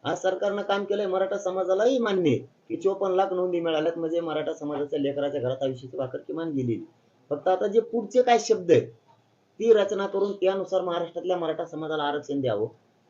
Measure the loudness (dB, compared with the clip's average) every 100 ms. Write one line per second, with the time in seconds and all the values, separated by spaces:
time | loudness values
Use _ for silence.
0 | -4 -2 -2 0 -2 -2 -2 -2 0 -2
1 | 0 0 0 -2 -4 -2 0 4 4 2
2 | 2 2 2 0 -4 _ _ -2 0 0
3 | 0 2 2 0 0 0 0 0 0 -2
4 | -2 -2 -2 -4 -4 -4 -6 -4 -4 -2
5 | -2 -2 -2 -2 -2 -2 -4 -4 -10 -8
6 | -6 -8 -8 -6 -4 -2 -2 -4 -6 _
7 | _ _ _ -4 0 0 2 2 0 -4
8 | 0 2 4 4 4 0 6 4 4 -12
9 | _ _ _ _ _ _ 6 6 6 0
10 | -2 0 -2 2 0 0 -2 -2 0 -2
11 | -4 -6 -2 -2 -2 -4 -6 -6 -4 -2
12 | -2 -4 -4 -2 0 0 -2 -6 _ _